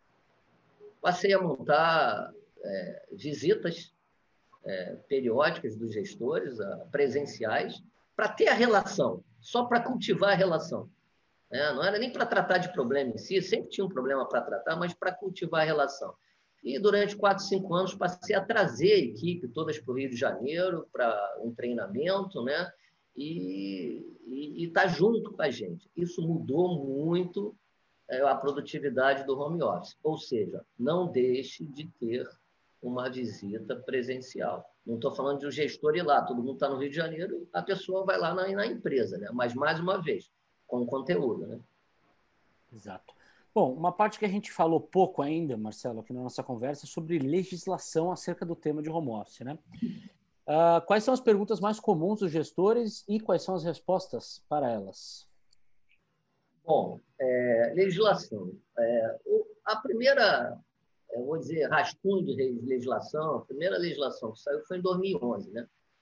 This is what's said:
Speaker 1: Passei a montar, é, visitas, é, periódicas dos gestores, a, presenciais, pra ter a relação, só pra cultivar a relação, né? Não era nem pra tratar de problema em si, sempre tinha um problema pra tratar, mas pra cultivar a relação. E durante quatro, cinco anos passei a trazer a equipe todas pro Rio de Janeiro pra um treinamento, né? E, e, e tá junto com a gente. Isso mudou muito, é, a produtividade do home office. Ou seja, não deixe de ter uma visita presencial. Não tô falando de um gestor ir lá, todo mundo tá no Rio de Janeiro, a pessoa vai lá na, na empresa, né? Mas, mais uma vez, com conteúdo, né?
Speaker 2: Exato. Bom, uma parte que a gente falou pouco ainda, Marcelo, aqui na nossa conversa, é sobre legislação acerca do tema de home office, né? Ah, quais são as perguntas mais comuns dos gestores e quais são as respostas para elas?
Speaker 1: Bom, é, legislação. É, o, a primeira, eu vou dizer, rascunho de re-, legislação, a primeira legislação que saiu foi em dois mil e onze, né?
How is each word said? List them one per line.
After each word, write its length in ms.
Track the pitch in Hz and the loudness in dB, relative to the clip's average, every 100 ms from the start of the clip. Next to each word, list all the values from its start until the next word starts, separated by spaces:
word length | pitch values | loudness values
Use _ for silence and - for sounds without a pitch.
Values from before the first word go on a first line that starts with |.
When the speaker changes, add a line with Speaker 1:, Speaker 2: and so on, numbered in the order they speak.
| _ _ _ _ _ _ _ _ - - | _ _ _ _ _ _ _ _ -20 -6
Speaker 1:
Passei 320 | 180 175 202 | -2 0 4
a 80 | 190 | 2
montar, 920 | 175 131 120 147 165 160 127 104 90 - - - | 2 -2 2 4 6 4 2 0 -6 -12 -20 -14
é, 420 | 95 95 90 - - | -8 -6 -6 -12 -14
visitas, 800 | 98 139 143 147 - 170 170 - _ _ _ _ _ _ _ | -12 -8 -2 2 2 0 -6 -12 _ _ _ _ _ _ _
é, 320 | - 95 90 - - | -8 -8 -6 -10 -4
periódicas 680 | 135 120 117 156 165 120 110 | -2 2 2 2 0 -6 -6
dos 160 | 113 | -6
gestores, 720 | 107 92 - 120 156 95 117 | -6 -6 -6 -4 -2 -4 -6
a, 240 | 101 - - | -8 -8 -4
presenciais, 920 | 143 139 135 143 - 113 120 - - - _ _ - | 0 2 2 -4 -4 -2 0 -2 -6 -18 _ _ -2
pra 140 | 214 | 0
ter 180 | - 403 | 4 4
a 40 | |
relação, 680 | 214 240 202 - - 123 - - _ | 6 6 6 4 0 0 0 -10 _
só 240 | - 240 240 | -4 0 2
pra 160 | 240 | 2
cultivar 520 | 233 247 - 180 196 | 2 -2 0 2 4
a 20 | 180 | 6
relação, 520 | 190 160 - 113 - _ _ _ _ _ - | 4 2 -2 -8 -10 _ _ _ _ _ -8
né? 240 | 123 147 | -2 0
Não 100 | 131 | 2
era 140 | 180 208 | 2 0
nem 160 | 254 | -2
pra 140 | 240 226 | -2 0
tratar 320 | 196 175 180 | 2 4 2
de 120 | 170 | 2
problema 380 | - 120 139 127 | -2 0 2 0
em 80 | 110 | -4
si, 240 | - 190 | -2 -2
sempre 280 | - 220 - | 2 -2 -2
tinha 140 | - | -4
um 60 | 190 | -4
problema 400 | 131 127 139 123 | -2 -2 0 0
pra 120 | 127 | 0
tratar, 340 | 117 101 - 165 | 0 -4 -2 -2
mas 180 | 175 | -2
pra 180 | - 185 | -2 -4
cultivar 500 | - 190 180 160 160 | -4 -6 -6 -2 2
a 40 | 156 | 2
relação. 480 | 151 139 - 95 - _ _ _ _ | 4 2 -2 -10 -12 _ _ _ _
E 160 | - 262 | -6 0
durante 380 | 202 202 202 202 | 4 4 2 2
quatro, 260 | 202 196 | 2 2
cinco 320 | - 190 190 175 | 0 -2 0 0
anos 180 | 185 | 0
passei 400 | - 180 - - | 0 -2 -2 -2
a 60 | 196 | 0
trazer 540 | 190 226 190 117 180 | 2 2 2 4 6
a 40 | 208 | 6
equipe 520 | 131 - 170 175 120 | 4 -2 -4 -4 -6
todas 280 | 147 156 - | -6 -4 -4
pro 180 | 127 127 | -4 -4
Rio 140 | 135 | -4
de 60 | 120 | -2
Janeiro 720 | 131 - 127 165 185 165 - | -2 0 -4 0 0 -2 -6
pra 440 | 127 120 104 101 - | 0 0 2 -2 -4
um 120 | 117 | -8
treinamento, 880 | 117 120 120 98 113 165 196 190 139 | -6 -4 -4 -4 -2 0 0 -2 -4
né? 300 | 120 156 175 - _ _ _ - | -2 -2 -4 -8 _ _ _ -10
E, 840 | 147 170 185 190 196 190 165 - 170 - - | -8 -6 -6 -6 -6 -6 -6 -8 -12 -18 -12
e, 380 | 135 147 - | -10 -8 -6
e 40 | 170 | -2
tá 180 | 196 190 | 4 4
junto 460 | 170 202 226 214 | 4 4 4 -2
com 80 | - | -2
a 80 | 156 | -2
gente. 420 | 120 98 170 _ | -2 -8 -10 _
Isso 280 | - 175 - | -6 -4 -2
mudou 600 | 165 156 113 147 180 160 | -2 -2 0 0 2 0
muito, 720 | 139 135 160 175 175 202 202 - _ _ _ _ - | -4 -2 0 0 0 -4 -6 -8 _ _ _ _ -6
é, 120 | 127 | 2
a 120 | 139 | 2
produtividade 920 | 135 139 143 143 151 139 120 135 139 135 | 2 0 -2 -4 -4 -2 2 4 4 0
do 120 | 135 | -2
home 240 | 147 170 | -2 0
office. 360 | 120 92 - - | 0 -2 -6 -6
Ou 160 | 151 - | -4 -4
seja, 460 | - 117 90 98 - - | -2 -2 -2 -4 -12 -4
não 320 | 127 175 175 | 0 0 0
deixe 540 | 131 127 127 139 - 160 | 2 2 2 -2 -10 -12
de 240 | 135 156 - | -12 -14 -8
ter 260 | 117 123 - - _ _ _ _ | -4 -4 -6 -12 _ _ _ _
uma 280 | 123 123 127 | -8 -4 -4
visita 680 | 123 117 101 101 107 104 120 | -4 -6 -6 -8 -8 -6 -8
presencial. 880 | - 131 120 127 - - - - - _ - | -4 -2 -2 -6 -8 -6 -4 -4 -10 _ -8
Não 120 | 117 | -2
tô 140 | 139 | -2
falando 280 | 139 135 143 | 0 -2 -2
de 80 | 143 | -4
um 40 | |
gestor 460 | 135 139 - 151 165 | -2 -4 0 2 2
ir 60 | |
lá, 180 | 156 147 | 4 4
todo 200 | 131 120 | 4 -2
mundo 160 | 123 127 | -4 -2
tá 120 | 139 | -2
no 80 | 131 | 0
Rio 120 | 143 | -4
de 60 | 147 | -2
Janeiro, 500 | 160 156 175 - - | -4 -4 -6 -6 -6
a 100 | 175 | -6
pessoa 440 | 175 185 - 190 190 | -2 -4 -2 -2 0
vai 120 | 185 | 0
lá 160 | 170 | 0
na, 140 | 185 190 | 0 -2
na 180 | 196 220 | -2 -2
empresa, 520 | - - 135 101 92 | -4 -2 0 0 -4
né? 120 | 101 | -6
Mas, 200 | 120 120 | -2 -2
mais 280 | 123 147 160 | 0 0 0
uma 200 | 180 196 | 0 -2
vez, 300 | 156 98 - _ _ _ - | 0 -4 -6 _ _ _ -6
com 200 | 123 120 | -4 -2
conteúdo, 600 | 135 131 180 131 90 - | -2 0 0 0 -2 -6
né? 140 | - - _ _ _ _ _ _ _ _ _ _ | -12 -16 _ _ _ _ _ _ _ _ _ _
Speaker 2:
Exato. 400 | 113 101 92 _ - _ _ _ 220 | -20 -16 -18 _ -20 _ _ _ 2
Bom, 160 | 143 | 2
uma 200 | 139 175 | 4 0
parte 260 | - 214 - | 4 2 2
que 80 | 208 | -2
a 40 | |
gente 220 | 202 - | -2 -4
falou 300 | - 165 160 | 2 4 4
pouco 400 | - 185 185 185 | 2 4 4 4
ainda, 340 | 143 160 160 110 | -2 0 -2 -4
Marcelo, 440 | 107 - 127 110 | -6 -6 -8 -8
aqui 120 | 110 | -8
na 120 | 123 | -8
nossa 180 | 127 131 | -8 -8
conversa, 460 | 127 120 131 143 - | -8 -4 -4 -6 -8
é 0 | |
sobre 320 | - 160 170 | -10 -2 -2
legislação 920 | 135 170 175 175 - 175 - 160 170 | 0 0 -2 -6 -6 -6 -4 -2 0
acerca 320 | 170 - 175 | -2 -6 -6
do 120 | 170 165 | -6 -6
tema 260 | 151 151 | -4 -4
de 80 | 151 | -4
home 220 | 165 143 | -4 -4
office, 300 | 107 101 - | -6 -8 -12
né? 180 | 123 156 _ - - - - _ _ _ - | -12 -12 _ -6 -6 -6 -14 _ _ _ 0
Ah, 360 | 156 170 170 | 6 8 6
quais 200 | 170 208 | 6 2
são 100 | 214 | 4
as 80 | 262 | 2
perguntas 380 | 254 202 208 202 | 6 4 4 0
mais 200 | 202 214 | 0 0
comuns 420 | - 170 180 214 | 2 2 2 0
dos 100 | 185 | 0
gestores 720 | 156 143 - 196 240 220 - - | 0 -2 2 4 4 2 -4 -2
e 120 | 214 | -2
quais 240 | 220 170 | 2 0
são 100 | - | 0
as 100 | 185 | -4
respostas 800 | 165 143 - 180 - 117 - - - | -4 -4 0 0 0 -10 -10 -16 -4
para 220 | 151 127 | 0 0
elas? 560 | 110 95 - - - - _ _ _ _ _ _ _ _ _ _ _ _ _ 170 | 0 -4 -12 -16 -18 -20 _ _ _ _ _ _ _ _ _ _ _ _ _ 2
Speaker 1:
Bom, 340 | 143 87 - _ - | 2 2 -4 _ -4
é, 540 | 131 123 123 117 117 156 | 0 2 4 4 4 4
legislação. 760 | 196 175 214 175 - 107 92 92 _ - | 2 4 4 4 0 -8 -8 -12 _ 0
É, 440 | 117 120 110 - | 2 4 2 -2
o, 220 | - 415 - - - | 2 2 2 -6 -4
a 100 | 214 | -2
primeira, 800 | 269 226 254 277 208 135 - - - _ _ _ - | -2 2 4 6 6 4 0 -6 -16 _ _ _ -10
eu 120 | 117 | -6
vou 140 | 127 160 | -4 -4
dizer, 320 | - 160 135 | -4 -2 2
rascunho 560 | 147 143 - 190 190 139 | 2 0 -2 0 0 0
de 80 | |
re-, 260 | 127 131 120 | 0 0 -2
legislação, 720 | 120 127 123 107 - 151 156 147 | -2 -2 0 -2 -2 -4 -2 -2
a 60 | |
primeira 360 | - 135 175 185 | -4 -4 -2 0
legislação 540 | 175 143 135 - 113 | -2 -2 -4 -4 -8
que 80 | - | -8
saiu 220 | - 147 - | -4 -4 -4
foi 140 | 185 | -2
em 20 | |
dois 180 | 185 180 | 0 0
mil 200 | 190 190 | 0 0
e 40 | |
onze, 280 | 123 101 92 | -2 -4 -6
né? 160 | 110 123 _ _ _ | -10 -12 _ _ _